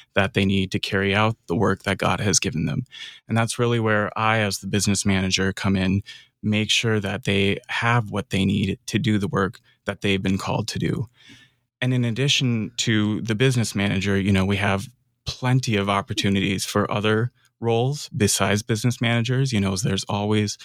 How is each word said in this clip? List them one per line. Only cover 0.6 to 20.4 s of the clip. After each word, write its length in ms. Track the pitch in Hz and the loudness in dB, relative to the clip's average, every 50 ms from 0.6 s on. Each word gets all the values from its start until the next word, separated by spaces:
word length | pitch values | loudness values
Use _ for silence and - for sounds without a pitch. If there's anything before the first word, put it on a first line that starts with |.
| 95 95 | 0 -2
to 80 | - 98 | -2 -4
carry 360 | - - - 98 98 98 98 | -4 -2 -2 0 0 0 2
out 200 | 104 107 110 113 - _ - | 2 2 0 0 -4 _ -4
the 80 | 107 | 0
work 260 | 107 98 98 98 - - | 0 2 2 0 -2 -2
that 140 | 101 95 - | -4 -2 0
God 220 | 90 90 92 87 | 0 -2 -2 0
has 180 | 101 104 85 - | 0 0 0 0
given 280 | - - - 78 76 | 0 -2 -2 -2 -4
them. 200 | 73 69 - - - - - - - - - _ - | -2 -2 -4 -6 -6 -12 -16 -18 -18 -18 -20 _ -4
And 80 | 110 | -2
that's 220 | 117 117 110 - - | -2 0 -2 -2 -2
really 220 | 123 117 120 117 | 0 0 2 0
where 320 | 113 110 107 104 104 95 - - | 2 2 2 2 0 -2 -2 -2
I, 200 | 110 110 110 110 | 0 2 2 2
as 200 | 107 101 95 - | 2 0 -2 -4
the 80 | - 98 | -4 -2
business 380 | 98 104 92 104 101 - - | -2 0 2 2 0 0 2
manager, 460 | 101 98 95 95 92 92 - 95 95 92 | 2 2 2 2 0 0 0 0 -2 -2
come 220 | - - 101 98 | -2 0 0 2
in, 280 | 95 92 92 92 98 - - - - - _ _ _ - | 2 2 2 0 0 -2 -6 -12 -20 -20 _ _ _ -4
make 260 | 107 107 107 107 104 | -2 0 0 0 0
sure 300 | - - - 117 110 107 | 0 0 0 0 0 0
that 240 | 98 98 98 - - | 0 -2 -6 -4 -2
they 340 | - 98 98 98 98 95 - - - | 0 2 2 2 2 0 -2 -4 -6
have 420 | - - 117 117 120 120 110 101 | -6 -2 0 2 2 2 0 -2
what 180 | 101 104 - - | -4 -6 -6 -4
they 160 | - 95 95 | -2 0 2
need 320 | 98 101 101 98 95 95 - _ - | 2 2 0 0 -2 -4 -6 _ -4
to 120 | - - | -2 0
do 180 | - 113 107 104 | 2 2 2 0
the 100 | 98 90 | 0 -2
work 320 | - - 98 90 - - _ _ _ _ _ | 0 -2 -2 -2 -4 -8 _ _ _ _ _
that 160 | - 101 - | -8 -8 -4
they've 200 | - 101 98 95 | -2 0 0 0
been 160 | 92 95 95 95 | 0 0 -2 0
called 300 | - - 104 107 104 - | -2 -2 -2 -2 -4 -4
to 100 | - - | -4 -2
do. 300 | - - - - - - _ _ - - - - - _ _ _ _ _ _ _ | -2 -2 -2 -2 -6 -8 _ _ -20 -20 -20 -20 -20 _ _ _ _ _ _ _
And 120 | 127 127 131 | -2 0 0
in 120 | 123 123 | 0 0
addition 640 | 117 110 110 131 147 - - 139 123 117 113 107 - - - | 0 0 0 0 0 2 2 2 0 0 0 -2 -4 -6 -4
to 440 | - - 113 107 107 104 107 87 | 0 2 2 2 2 2 0 -2
the 140 | - 120 117 | -2 -2 0
business 380 | 104 127 135 127 120 110 - - | 2 2 2 4 2 0 0 -2
manager, 460 | 104 98 101 101 98 92 101 98 98 | -2 0 0 0 0 0 0 0 2
you 120 | 95 101 | 2 4
know, 140 | 101 95 95 | 4 4 4
we 120 | 98 101 98 | 2 0 0
have 300 | 101 98 98 98 98 - - _ _ _ _ _ _ | 0 0 0 -2 -2 -6 -12 _ _ _ _ _ _
plenty 500 | - - - 131 127 127 131 127 - 107 101 | -12 -8 -4 0 0 2 2 2 0 0 0
of 120 | 98 101 | 0 2
opportunities 760 | 101 98 98 - 107 - - 101 98 98 95 98 98 - - | 0 0 -2 -2 -4 -2 0 2 2 2 2 0 -2 -2 -4
for 240 | - - 104 101 - | -2 -2 -2 0 0
other 400 | - 107 101 107 107 110 117 123 - _ _ _ _ _ | -2 0 0 2 2 2 0 -2 -4 _ _ _ _ _
roles 480 | 113 117 117 113 120 131 147 147 - - | -2 0 2 2 2 0 -2 -4 -8 -8
besides 520 | - - 104 98 - - 101 98 101 107 - | 0 2 2 2 2 2 2 2 2 0 0
business 380 | - 117 104 - 123 123 - | 0 -2 0 0 0 0 0
managers. 500 | 123 117 117 117 117 120 127 127 139 135 | 0 0 0 0 0 0 0 0 0 0
You 80 | 123 104 | 0 0
know, 160 | 98 95 95 | 0 0 0
there's 300 | 95 107 143 95 95 - - | 0 0 0 -2 -2 -2 -4
always 480 | 104 101 104 104 107 107 | -4 -2 0 2 2 2